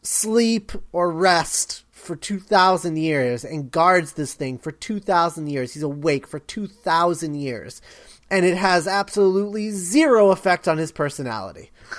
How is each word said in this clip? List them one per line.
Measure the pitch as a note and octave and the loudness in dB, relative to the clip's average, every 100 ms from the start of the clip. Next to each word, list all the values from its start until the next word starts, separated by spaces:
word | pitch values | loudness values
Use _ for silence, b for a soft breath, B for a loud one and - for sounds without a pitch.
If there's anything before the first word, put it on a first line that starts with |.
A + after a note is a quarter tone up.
sleep, | - - A3 A3+ A3+ A3+ - - - | -6 -4 0 2 2 0 -4 -12 -6
or | F3 F3 | -2 -2
rest | E3 F#3 E3+ - - - - _ | 2 2 2 0 -4 -6 -10 _
for | _ - E3 | _ -12 -10
two | - F#3+ | -8 -8
thousand | - C3+ F#3 F#3 E3+ D#3+ | 2 4 4 2 -2 -2
years | D#3+ D3 B2 A#2+ | 0 0 0 -2
and | - D#3 C3 | -6 -10 -6
guards | E3 F3 F3+ D3 | 2 4 4 0
this | - C#3 | -8 -8
thing | - C3+ B2+ | -6 -8 -8
for | D#3+ | -12
two | - - G#3 | -12 -8 -6
thousand | G3 F3 E3+ E3 D3+ | 0 2 2 -2 -6
years. | C#3+ B2 | -6 -6
He's | D3+ | -6
awake | D3+ C#3+ D#3 C#3 - | -8 -2 0 -2 -4
for | D3+ | -14
two | - G#3+ G3 | -12 -10 -10
thousand | _ F3 E3 F3 E3+ D#3 D3 | _ -2 2 2 0 -6 -6
years. | C#3 A2 A2 - B B B B - | -6 -8 -12 -18 B B B B -4
And | F#3+ F3+ | 2 2
it | F3+ | 2
has | F#3+ F3+ F#3+ | 2 2 2
absolutely | G3 G3 G#3 F#3+ F#3+ G#3 G#3+ G#3+ | -2 -2 2 2 2 -2 -4 -6
zero | G3+ F3 C#4 D#4 A3+ G3+ | -6 0 4 6 6 6
effect | F#3 F#3+ F3 F3 | 4 2 0 0
on | D#3 | -2
his | D#3+ | -2
personality. | - C#3+ - B2+ G#2+ F#2+ D#2+ - B B | -4 -4 -4 -8 -8 -10 -14 -20 B B